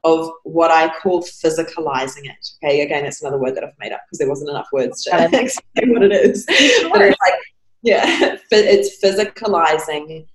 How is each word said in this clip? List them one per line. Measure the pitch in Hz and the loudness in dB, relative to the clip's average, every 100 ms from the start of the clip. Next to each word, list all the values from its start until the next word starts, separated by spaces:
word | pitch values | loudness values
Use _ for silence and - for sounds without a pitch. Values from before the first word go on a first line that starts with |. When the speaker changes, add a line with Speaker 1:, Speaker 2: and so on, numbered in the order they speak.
Speaker 1:
of | 165 160 165 - | 2 0 -2 -10
what | - 160 165 | -6 0 2
I | 160 165 - | 4 2 -2
call | 196 180 | -2 -2
physicalizing | 175 - 165 160 160 - 156 131 135 - 143 | -4 -4 -2 -2 -6 -6 -6 -4 -6 -10 -18
it. | - - _ | -18 -20 _
Okay, | 151 143 | 0 0
again, | 143 147 | 0 -4
that's | 143 - | -6 -8
another | 143 139 | -6 -4
word | 127 - | -4 -4
that | |
I've | 147 _ | -10 _
made | 104 | -12
up | - - | -12 -14
'cause | - | -4
there | 135 | -4
wasn't | 139 147 | -4 -6
enough | 143 - | -10 -6
words | 139 120 - | -4 -4 -6
to | - 175 170 | -4 0 2
Speaker 2:
Okay. | 254 | 2
Speaker 1:
<laughs> | |
explain | 247 - _ - 247 | 0 -6 _ -2 2
what | 233 | 4
it | 196 | 4
is. | 202 202 - - | 4 2 0 0
Speaker 2:
Sure. | - 285 480 330 | 2 4 4 2
Speaker 1:
But | 208 | 4
it's | 202 - | 4 4
like, | - - - _ _ _ | 0 -2 -8 _ _ _
yeah, | 240 - - 330 - - | 0 2 0 0 0 -2
<laughs> | _ | _
phy-, | 214 | 2
it's | 208 202 202 - | 4 4 2 0
physicalizing | 196 190 208 - 220 175 160 156 156 151 151 160 156 | 0 0 -4 -4 -2 0 2 0 -4 -8 -10 -16 -18